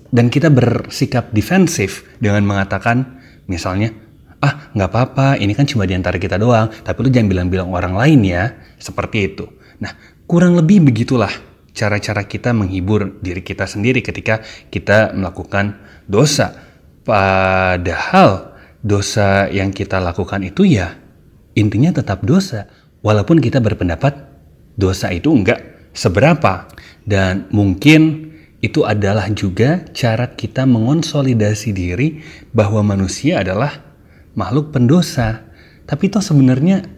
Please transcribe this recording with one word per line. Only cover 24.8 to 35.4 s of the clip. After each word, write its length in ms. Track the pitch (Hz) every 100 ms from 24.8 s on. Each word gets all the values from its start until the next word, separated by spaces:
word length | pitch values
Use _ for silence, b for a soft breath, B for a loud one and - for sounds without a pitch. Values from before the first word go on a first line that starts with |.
| 95 95 104
itu 240 | 87 143
enggak 560 | 151 90 - - - -
seberapa. 800 | - 107 90 135 170 104 90 - B B B
Dan 480 | - 101 92 95 -
mungkin 800 | 104 101 90 147 156 160 151 B B B _
itu 240 | 113 156 117
adalah 400 | 104 98 107 95
juga 480 | 104 101 90 120 180 -
cara 400 | - 120 110 120
kita 320 | - 104 -
mengonsolidasi 1120 | 131 117 113 156 151 147 131 117 104 107 -
diri 480 | 95 87 90 151 156 B B B
bahwa 400 | 113 101 107 104
manusia 480 | 98 95 - 135 170
adalah 400 | 92 92 143 - - _ b b b -
makhluk 320 | 95 127 151
pendosa. 720 | - 120 175 175 - 113 113